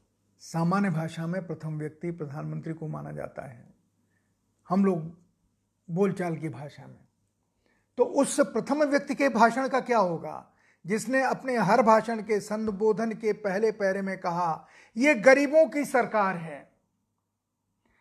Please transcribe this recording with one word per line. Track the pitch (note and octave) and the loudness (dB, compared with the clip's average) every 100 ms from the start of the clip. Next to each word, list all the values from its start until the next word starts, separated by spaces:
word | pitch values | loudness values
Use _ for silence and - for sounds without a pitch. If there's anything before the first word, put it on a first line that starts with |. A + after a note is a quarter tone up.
| _ _ _ _ | _ _ _ _
सामान्य | - E3 E3+ G3 G3+ | -8 -2 0 0 0
भाषा | D#3 E3 E3 E3 | -2 -6 -8 -6
में | F#3 E3+ | -6 -8
प्रथम | D#3+ D#3 D3+ | -10 -10 -8
व्यक्ति | D3+ D3+ F3 | -10 -8 -10
प्रधानमंत्री | E3+ D3 D3 D#3 D#3 E3 | -8 -10 -8 -8 -8 -10
को | D#3+ D#3 | -10 -10
माना | D3 D3 | -10 -10
जाता | - C#3 - - | -10 -10 -12 -14
है | A#2+ - _ _ _ _ _ _ _ _ _ - | -16 -20 _ _ _ _ _ _ _ _ _ -2
हम | F#3+ G3 | 2 2
लोग | F3 D#3+ - _ _ _ _ _ _ - | 0 -6 -16 _ _ _ _ _ _ -8
बोलचाल | E3+ G3 F#3+ F3 D#3+ | 0 0 0 -4 -4
की | D#3 | -8
भाषा | B2+ C#3+ - C3 | -10 -14 -18 -20
में। | B2+ _ _ _ _ _ _ _ _ _ - | -20 _ _ _ _ _ _ _ _ _ 0
तो | |
उस | A#3+ - C4+ - | 2 4 2 2
प्रथम | C#4+ A#3 - C#4+ | 0 0 -2 0
व्यक्ति | D4 C#4+ C#4+ B3+ | 2 2 -2 0
के | C#4 | 2
भाषण | A3 A#3 A#3 C4+ | 4 4 4 -2
का | C4 | -2
क्या | A#3+ A#3 | 0 2
होगा | F#3 E3 D#3 C#3 - _ _ _ D#3 | 2 -2 -8 -14 -16 _ _ _ -6
जिसने | G#3+ G3+ C4 | -6 -2 0
अपने | B3+ A3 C4 A#3+ | 0 -2 -2 0
हर | F3+ A#3+ | 4 4
भाषण | A3+ A3 A3 A3+ | 6 6 4 -6
के | G#3 G#3 | -2 -4
संबोधन | G3 G#3+ A3 F#3+ A3 G3+ A3+ | -2 -6 -4 0 0 2 -2
के | G#3+ A3 | -4 -4
पहले | G#3 G3+ F#3+ A3 | -2 -2 0 0
पैरे | G#3+ G3 G3 | 2 0 0
में | G3 F#3 | -4 -4
कहा, | F#3 E3+ F3 D#3+ - - - A3+ | -4 -2 -2 -4 -10 -20 -12 0
"ये | C#4 B3+ | 2 6
गरीबों | B3+ C4+ C#4+ D#4 D#4+ | 8 6 6 4 4
की | D4 C4 | 2 0
सरकार | B3+ A3 A3 G3 F3 | 0 2 0 0 -2
है, | E3 C#3 - _ _ _ _ _ _ _ _ _ _ _ _ _ | -8 -14 -18 _ _ _ _ _ _ _ _ _ _ _ _ _